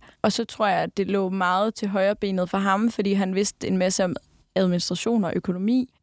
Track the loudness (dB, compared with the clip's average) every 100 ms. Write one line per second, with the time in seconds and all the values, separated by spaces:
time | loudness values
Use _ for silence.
0 | -14 -4 -2 0 -4 -2 0 0 -2 -2
1 | -2 0 0 0 2 2 0 -2 -4 0
2 | 0 0 -2 -2 -2 0 2 2 0 0
3 | 0 2 0 0 -2 -2 -2 0 2 2
4 | 0 -2 _ _ _ 0 2 2 -2 -4
5 | 0 0 0 -2 -4 -2 0 0 0 _